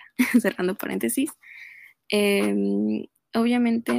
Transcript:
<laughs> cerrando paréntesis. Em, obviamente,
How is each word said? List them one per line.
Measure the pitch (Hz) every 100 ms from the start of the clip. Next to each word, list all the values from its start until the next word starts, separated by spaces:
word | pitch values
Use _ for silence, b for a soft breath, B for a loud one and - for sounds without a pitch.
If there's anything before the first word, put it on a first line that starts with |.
| - -
<laughs> | 247 240
cerrando | 196 - 185 196
paréntesis. | - 196 226 269 294 - B B B B B _ -
Em, | 208 208 202 104 - - 202 - - - _ _
obviamente, | 233 233 247 233 233 233